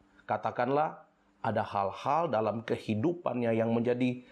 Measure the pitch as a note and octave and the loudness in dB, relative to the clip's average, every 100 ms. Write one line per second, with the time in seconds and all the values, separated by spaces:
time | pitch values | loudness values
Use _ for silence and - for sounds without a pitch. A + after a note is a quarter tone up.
0 | _ - - G#2+ A2+ G#2+ B2 C#3 D#3+ E3+ | _ -12 -4 -2 -2 -2 0 2 0 -4
1 | - _ _ _ B2+ A2 G#2 G#2 G2 - | -18 _ _ _ -2 0 0 0 -2 -2
2 | B2+ D3 E3+ A2 A2 A2 A2+ A2+ - G#2+ | 0 0 2 2 0 -2 -2 -4 -2 0
3 | C#3+ F3 - B2 A#2 A2+ A2+ A#2 A#2 B2 | 0 0 -2 0 2 2 2 2 2 2
4 | B2+ B2 - | 0 -2 -8